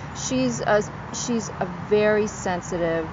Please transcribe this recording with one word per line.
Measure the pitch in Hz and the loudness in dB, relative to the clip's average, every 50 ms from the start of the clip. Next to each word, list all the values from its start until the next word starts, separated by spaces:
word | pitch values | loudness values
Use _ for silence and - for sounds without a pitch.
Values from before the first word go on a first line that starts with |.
| - - - | -10 -10 -10
She's | - - - 262 254 262 247 233 220 | -8 -4 0 0 2 2 2 0 0
a, | - - 208 214 208 - - - - - - | 2 4 4 4 4 0 -8 -10 -10 -8 -8
she's | - - - 240 226 208 - - - | -6 -2 0 0 0 -2 -4 -4 -4
a | 196 180 175 175 - - | -4 -4 -4 -8 0 2
very | 208 208 214 214 214 214 214 | 4 4 6 6 4 4 2
sensitive, | 208 - - - 196 180 175 - - 190 170 170 165 165 165 160 165 | 0 -4 -4 -2 -2 -2 -2 -2 -4 -2 0 0 2 0 0 -2 -4